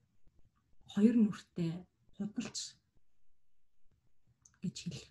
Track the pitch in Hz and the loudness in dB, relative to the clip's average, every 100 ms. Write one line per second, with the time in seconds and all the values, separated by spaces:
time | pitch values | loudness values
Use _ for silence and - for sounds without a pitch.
0 | _ - - - - _ _ - - 202 | _ -20 -20 -20 -20 _ _ -20 -6 6
1 | 220 233 202 - - - 165 175 - _ | 8 8 6 2 -8 -2 -2 -2 -12 _
2 | - - 202 - - - - - _ - | -20 -8 -6 -4 -6 -8 -10 -14 _ -20
3 | - - - - - - - - - - | -20 -20 -20 -20 -20 -20 -20 -20 -20 -20
4 | _ - - _ - _ 180 - 175 139 | _ -20 -20 _ -20 _ -8 -6 -8 -10
5 | - | -14